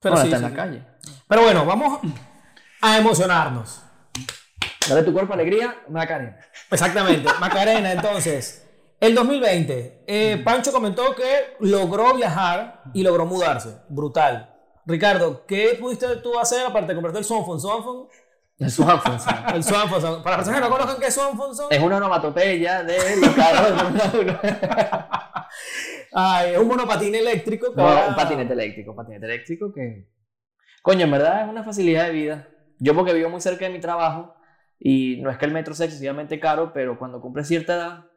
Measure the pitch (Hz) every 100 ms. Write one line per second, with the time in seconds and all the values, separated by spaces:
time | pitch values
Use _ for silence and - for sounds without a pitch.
0 | 196 175 147 156 120 123 180 127 - _
1 | - - _ 214 226 180 147 202 285 285
2 | 165 127 - - _ - _ _ 220 220
3 | 220 180 185 175 143 123 110 - - _
4 | _ - 131 - _ - - - - 135
5 | 165 170 190 190 165 208 240 233 - 160
6 | 160 160 120 - - - - 185 180 185
7 | 190 160 131 - 180 196 208 220 196 180
8 | 214 202 165 143 120 - - _ _ _
9 | 226 226 240 285 240 175 151 131 120 -
10 | - 208 214 214 127 247 247 262 214 190
11 | 254 262 254 277 269 - 202 196 185 202
12 | 233 262 226 165 185 175 233 - 135 131
13 | 185 170 165 185 170 127 113 110 _ 143
14 | 147 165 147 117 113 _ _ _ - 165
15 | 202 190 170 139 - 196 220 233 247 240
16 | 254 233 233 240 233 247 254 226 175 170
17 | 165 175 202 226 180 165 190 226 226 254
18 | 262 _ _ _ _ _ 135 120 151 170
19 | - 120 - - - 170 160 202 208 185
20 | 160 165 165 180 185 269 240 262 269 262
21 | 262 269 277 226 277 233 285 147 165 196
22 | 202 170 151 147 190 180 170 185 170 180
23 | 185 202 269 247 208 - 214 175 185 202
24 | 202 226 185 175 202 208 190 226 208 -
25 | - - - - - - - - - -
26 | - - 185 180 175 175 233 247 233 196
27 | 202 220 226 214 - 220 247 - 151 147
28 | 151 - 165 143 120 123 107 104 107 107
29 | 113 104 110 120 - 165 208 175 123 107
30 | 95 _ _ _ _ _ _ _ - 190
31 | 165 139 151 196 214 220 220 202 175 160
32 | 170 160 151 151 - _ _ _ 131 151
33 | 180 170 165 175 175 180 185 180 165 170
34 | 165 156 170 _ _ _ _ _ - 135
35 | 131 123 131 123 147 160 156 135 165 147
36 | 139 143 151 156 160 151 165 147 127 117
37 | 127 123 127 127 147 165 160 175 170 170
38 | 165